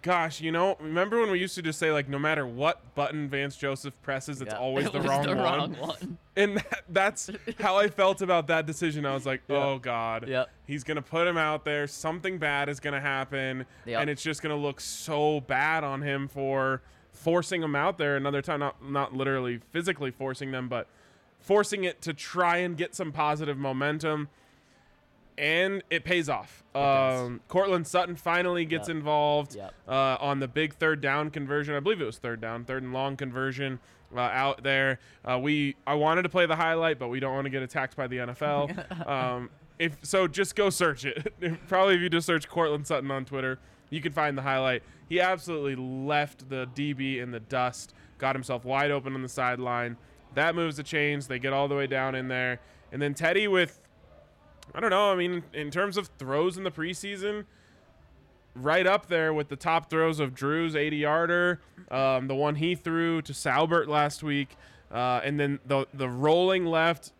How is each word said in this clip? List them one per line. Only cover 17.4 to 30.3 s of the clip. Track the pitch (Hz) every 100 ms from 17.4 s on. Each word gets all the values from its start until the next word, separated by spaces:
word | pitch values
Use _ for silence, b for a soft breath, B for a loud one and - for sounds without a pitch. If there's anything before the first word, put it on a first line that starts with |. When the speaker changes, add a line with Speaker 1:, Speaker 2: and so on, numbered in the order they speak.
| 165 180
Speaker 1:
him | 156
out | 143 170 170
there | 147 139
another | 139 143
time." | 139 151
Not, | 143 - 135
not | 139 139
literally | 131 135 135 123 120 -
physically | 165 175 147 135
forcing | 120 135 131 135
them, | 131 127
but | 120 - b b b b b
forcing | - 202 202 202
it | 185 -
to | 165
try | 147 - 175 175 175
and | 180 160
get | 175
some | - 170
positive | 143 151 151 151 139
momentum. | 139 131 143 151 160 151 143 b b b b b b b _ _ - -
And | 147 160 190 196 -
it | 170
pays | 160 180 151
off. | 120 - - _
Speaker 2:
It | 139
does. | 139 135 135 127 123
Speaker 1:
Um, | 123 _
Cortland | 180 196 180 156
Sutton | 180 175
finally | 175 170 175 180 175
gets | 165 160 165
Speaker 2:
Yep. | 160
Speaker 1:
involved, | 147 151 147 147 143 101
Speaker 2:
Yep. | 95 - -
Speaker 1:
uh, | 131 135 131
on | 143